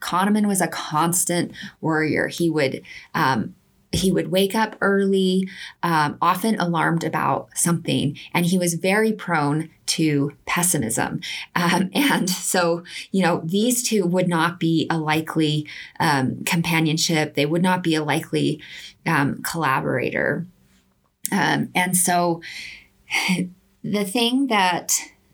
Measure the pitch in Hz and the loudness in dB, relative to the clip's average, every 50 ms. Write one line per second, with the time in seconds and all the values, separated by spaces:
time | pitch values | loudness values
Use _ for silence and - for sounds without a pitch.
0 | - - 170 175 190 208 208 214 208 208 196 185 175 156 - - - - 156 151 | -8 -2 0 0 2 2 2 2 2 2 2 2 0 0 -2 -8 -8 -2 0 2
1 | 165 170 170 - - - 175 175 - - - - - - - _ - 151 160 156 | 2 2 2 0 0 0 0 0 -2 -2 -6 -12 -16 -16 -14 _ -4 -2 0 0
2 | 156 151 95 78 - - - - 170 165 156 156 139 131 - - - - - - | 0 0 0 0 -2 -2 -2 0 0 0 2 2 0 0 -2 -6 -12 -16 -20 -20
3 | - - - 160 160 131 135 110 95 - - _ _ _ _ _ _ _ - 170 | -20 -8 -2 0 0 2 2 0 -2 -4 -8 _ _ _ _ _ _ _ -2 0
4 | 180 190 165 160 160 160 170 190 196 196 - 220 220 - - - - 196 196 196 | 2 2 2 0 0 0 2 2 2 2 2 -2 -2 -2 -2 -2 0 2 2 2
5 | 196 196 196 190 190 185 185 190 190 185 - - - - - _ - 175 165 156 | 2 2 2 2 2 4 2 2 0 -2 -6 -14 -16 -16 -10 _ -2 0 2 2
6 | 151 147 - - - 170 185 185 - 220 220 - 175 175 170 160 151 160 165 165 | 2 0 0 0 0 0 0 2 0 0 0 0 0 0 0 0 2 2 0 0
7 | 160 151 - 156 151 139 139 - - - - - - 170 170 160 - 151 139 131 | 0 -2 -2 0 0 0 0 -2 -4 -8 -4 -2 0 0 0 0 0 -2 -2 0
8 | - 147 - - - - - 170 175 170 190 180 175 175 165 165 - 190 196 214 | 0 -2 -4 -6 -14 -6 -2 0 0 2 2 2 0 0 -2 0 0 2 2 2
9 | 220 220 214 - - - 170 156 147 143 147 156 160 160 - _ _ - - - | 2 0 0 -2 -4 -2 0 0 2 2 0 0 -2 -6 -12 _ _ -6 -2 0
10 | 160 156 147 143 139 143 - - _ - - - 170 175 - 147 110 - - - | 2 2 2 2 0 -2 -4 -10 _ -4 -2 0 0 0 0 0 -2 -2 -2 -2
11 | - - - 165 - - - - - - _ 175 175 175 175 196 190 - - 247 | -2 -2 -4 -6 -8 -8 -10 -10 -12 -6 _ 0 2 2 2 2 0 0 0 0
12 | 294 277 160 - - - 185 - - - - 185 175 170 170 170 175 - - - | 2 2 2 2 0 -2 -4 -4 -4 -2 0 2 2 2 0 -2 -4 -10 -14 -14
13 | - - - 190 180 165 - - 165 160 185 202 220 254 247 - - - 220 208 | -10 -2 0 2 2 2 2 0 -2 -2 0 2 2 2 2 0 0 0 0 2
14 | 185 175 180 185 180 175 175 165 165 175 180 - 165 165 165 160 - - 165 165 | 2 2 2 2 2 2 2 2 2 0 0 0 0 2 2 2 2 0 0 -2
15 | 156 151 156 160 156 - - 160 156 151 151 151 151 - - - - - - - | 0 0 0 0 -2 -2 0 0 2 2 2 0 -2 -6 -12 -16 -18 -18 -6 -2
16 | - 160 147 135 127 127 - - - - 180 170 165 170 170 165 160 156 147 160 | 2 2 2 2 2 0 -2 -4 -2 -2 0 0 0 2 2 2 2 2 2 0
17 | - - 165 156 151 147 - 147 143 151 160 175 180 185 180 180 180 170 156 156 | 0 2 2 2 0 0 0 0 0 2 2 2 2 2 2 2 2 0 0 0
18 | 151 151 151 156 156 - - 151 143 143 151 - - - - - - - - _ | 0 0 0 -2 -2 -2 -2 0 0 0 0 -4 -8 -18 -18 -18 -18 -20 -20 _
19 | _ - 143 143 143 139 - - - - - 165 156 135 131 143 156 151 131 123 | _ 0 2 2 2 2 0 -4 -6 -6 -4 -2 0 0 0 0 0 -2 -2 -2
20 | - - - - - - - 165 170 - - _ _ _ _ _ _ _ _ _ | -2 -2 -2 -2 -2 0 -2 -2 -4 -8 -14 _ _ _ _ _ _ _ _ _
21 | _ _ _ _ - - - - 151 156 151 - 110 - - 170 180 185 180 185 | _ _ _ _ -6 -2 0 2 2 2 2 0 -2 -2 0 0 0 2 0 0
22 | - 190 180 175 175 175 170 170 - - - - - - - - - _ _ _ | 2 2 2 2 2 0 0 -2 -6 -14 -14 -14 -14 -14 -16 -18 -20 _ _ _
23 | _ - - - - 190 180 175 180 - - _ _ _ _ _ - 202 196 208 | _ -6 -4 -4 0 0 0 0 -2 -6 -8 _ _ _ _ _ -6 -4 -2 -2
24 | 202 196 - 247 233 233 254 269 277 254 220 202 185 180 175 165 - - - - | -2 -2 0 0 0 2 2 2 2 2 2 2 2 2 0 -2 -2 -2 -2 -2
25 | - - - _ _ _ | -4 -8 -18 _ _ _